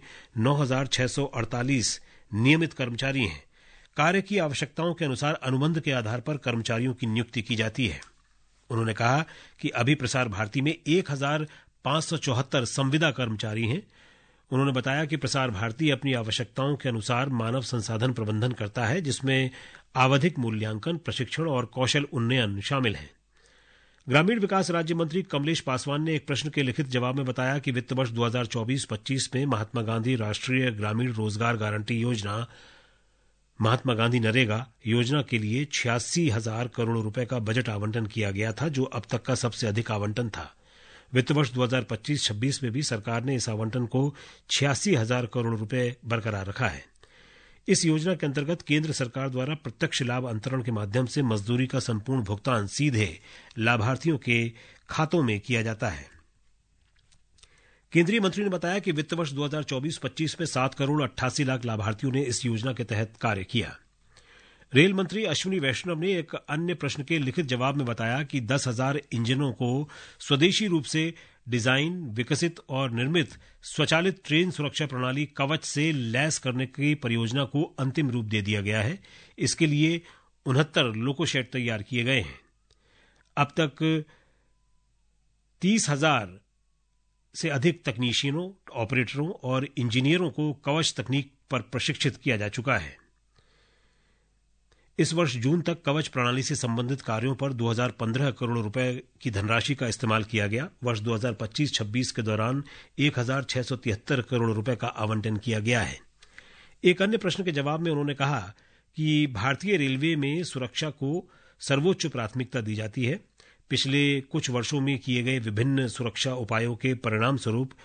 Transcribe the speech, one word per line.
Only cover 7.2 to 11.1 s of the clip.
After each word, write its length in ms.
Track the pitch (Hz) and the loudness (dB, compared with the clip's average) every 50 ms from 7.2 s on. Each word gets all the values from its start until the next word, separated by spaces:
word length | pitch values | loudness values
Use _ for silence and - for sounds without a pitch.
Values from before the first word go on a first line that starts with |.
| 117 - - 120 | -2 -2 -4 -4
की 140 | 101 - 120 | -2 0 0
जाती 300 | 110 110 110 107 135 123 | 0 0 0 0 0 0
है। 140 | 90 73 - - - _ _ _ _ _ _ _ _ _ _ _ - | 0 -2 -6 -12 -18 _ _ _ _ _ _ _ _ _ _ _ -4
उन्होंने 240 | 120 113 113 110 107 | -2 0 0 0 0
कहा 300 | - 117 120 135 156 160 - - - - - - - | 2 2 2 2 2 0 -4 -10 -18 -20 -20 -12 -6
कि 80 | 151 147 | -6 -4
अभी 260 | - 120 117 139 151 | 0 2 2 2 2
प्रसार 340 | - 123 117 - 127 123 113 | 2 0 -2 0 0 0 0
भारती 320 | 98 107 107 101 - 139 | -2 -4 -4 -2 -2 0
में 140 | 135 156 160 - _ | 0 0 -2 -2 _
एक 240 | 143 160 190 180 | 2 2 2 2
हजार 360 | - | -2